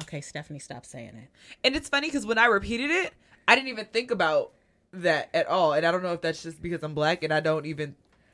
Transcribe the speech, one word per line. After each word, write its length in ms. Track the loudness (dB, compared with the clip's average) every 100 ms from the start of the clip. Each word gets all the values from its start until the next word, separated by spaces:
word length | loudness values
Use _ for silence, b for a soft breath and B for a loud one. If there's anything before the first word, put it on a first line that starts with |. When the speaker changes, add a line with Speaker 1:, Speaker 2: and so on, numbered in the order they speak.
Speaker 1:
"Okay, 180 | -12 -12
Stephanie, 400 | -10 -12 -12 -14
stop 260 | -14 -16 -16
saying 300 | -16 -16 -18
it." 140 | -20 B B B
Speaker 2:
And 100 | -2
it's 140 | 0 -2
funny 220 | -2 -2
'cause 140 | -2 0
when 120 | 4
I 100 | 6
repeated 440 | 4 0 -2 0
it, 220 | 0 -2 -8 b b 4
I 80 | 4
didn't 140 | 2
even 160 | -8 -4
think 260 | -4 -2
about 400 | 0 2 2 0 -6 _ _ _
that 360 | -2 2 2 0
at 140 | -2 0
all. 240 | 2 4
And 140 | 4 2
I 60 |
don't 120 | 2
know 80 | 0
if 80 | -2
that's 240 | -2 -4
just 180 | -8 -10
because 220 | -6 -6
I'm 100 | -4
black 300 | 0 2 2
and 100 | 0
I 60 | 2
don't 260 | 2 0 -2
even 300 | -6 -8 -10 _ b b